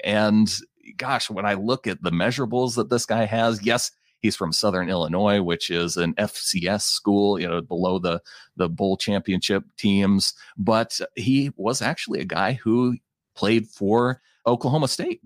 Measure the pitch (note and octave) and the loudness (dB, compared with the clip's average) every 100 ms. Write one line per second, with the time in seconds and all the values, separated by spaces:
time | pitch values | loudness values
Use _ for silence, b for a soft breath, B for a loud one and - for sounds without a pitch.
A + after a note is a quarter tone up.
0 | F#2+ G#2+ G#2+ G#2+ G#2 - - _ - - | -2 2 4 4 4 0 -10 _ -16 -8
1 | C3 B2 - G2 G#2 G2 A2 C3 A2 F2 | -4 -4 -4 -4 -2 -2 -2 -2 -4 -4
2 | F2 E2+ A2 B2 A#2 B2 B2+ A#2+ G#2+ A#2+ | -2 0 0 0 -2 0 0 -2 0 0
3 | - A2+ G#2 A2+ A2+ A2 A2 A#2+ - - | 0 0 0 0 0 0 0 0 -2 -10
4 | _ _ G#2+ - F2 - G#2 F#2 F2+ F2+ | _ _ -2 0 -2 0 0 0 0 -2
5 | D#2 F2+ G#2 G2+ F2 E2+ - E2+ F2 F2 | 0 0 2 2 2 -2 -2 -2 -2 0
6 | E2+ D#2+ G#2 - - F#2 F2 G2+ - - | -2 0 -4 -4 -4 -2 -2 -2 -2 -2
7 | G#2 G2+ G2+ F#2 F2 E2+ E2+ F2 F#2 F#2 | 2 2 2 0 -2 -4 -4 -2 0 0
8 | F2 E2+ B B B - F2 E2+ G2 F#2+ | 0 -4 B B B -4 -4 -2 -2 0
9 | - G2+ - F#2 - G2 - - G#2 G3 | 0 -2 0 -2 0 0 -2 -2 2 4
10 | G2 G3 - B B - G2+ A2 A#2 - | 4 2 0 B B -4 0 2 0 -6
11 | - - G#2+ C3+ C#3 - G#2 C3+ A#2 F3 | -8 -4 0 2 0 -4 -4 -2 -2 -4
12 | - - F#2 E2+ G2 B2+ A2 A#2 B2 A#2+ | -6 -6 -4 -2 -2 0 0 2 2 -2
13 | _ _ _ - G2+ A#2 A2 - G2+ A#2 | _ _ _ -2 2 2 0 -4 2 4
14 | B2 B2 _ _ A#2 A#2+ C3 D#3 C3+ - | 2 -2 _ _ 0 0 2 2 0 -2
15 | F4+ - | -4 -6